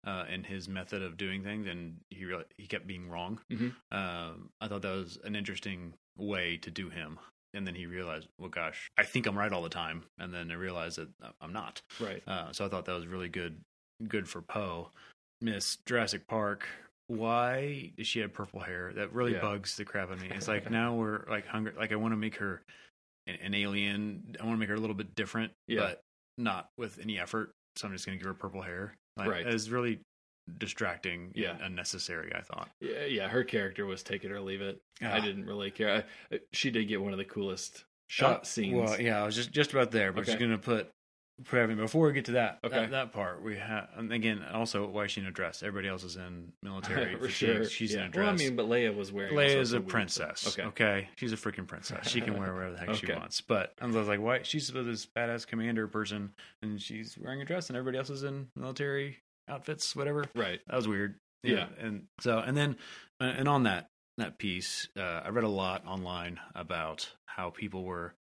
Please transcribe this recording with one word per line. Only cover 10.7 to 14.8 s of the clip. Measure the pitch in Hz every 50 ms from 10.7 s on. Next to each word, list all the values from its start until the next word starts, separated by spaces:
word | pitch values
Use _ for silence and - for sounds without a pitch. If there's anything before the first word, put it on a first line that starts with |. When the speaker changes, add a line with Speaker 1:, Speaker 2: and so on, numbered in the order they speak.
| 90 85 80 85 82 80
Speaker 1:
that, | 80 - - _
uh, | 58 57 - _
I'm | - 80
not. | 90 107 85 58 - - - _ - -
Speaker 2:
Right. | 117 101 95 - -
Speaker 1:
Uh, | - 95 90 82 73
so | - - 98
I | 98
thought | 98 92 87
that | - 90
was | 87 85
really | 85 92 92 90 87
good, | 80 92 87 85 80 - - _ _ _ _ _ _ _ 113 107
good | - 107 95 -
for | - 90
Poe. | 85 - - 107 104 92 85 85